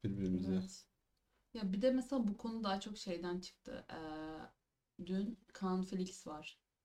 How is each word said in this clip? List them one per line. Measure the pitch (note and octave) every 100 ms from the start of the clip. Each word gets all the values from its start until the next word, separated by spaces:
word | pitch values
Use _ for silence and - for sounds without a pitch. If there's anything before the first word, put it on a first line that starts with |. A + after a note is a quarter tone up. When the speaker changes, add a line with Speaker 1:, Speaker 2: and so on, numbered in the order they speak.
Speaker 1:
birbirimizi. | G#2 G2 F#2 F2+ F#2
Speaker 2:
Evet. | F#2 F#2 - - _ _ _ _ _ _
Ya | A3+ G3
bir | G3
de | B3+
mesela | C4 B3+ C4+ G#3
bu | G3+
konu | A3+ A3+
daha | G3+ G3
çok | G#3 G#3
şeyden | F#3+ E3+ F3 F3+
çıktı. | - - - - -
Ee, | D#3+ D#3 D#3 D#3 D#3 - _ _ _ _ - F3
dün | F#3+ G#3 A3+ -
Kaan | - F#3+ F#3
Felix | F#3 F#3 F3+ - E3
var. | D3+ - - _ _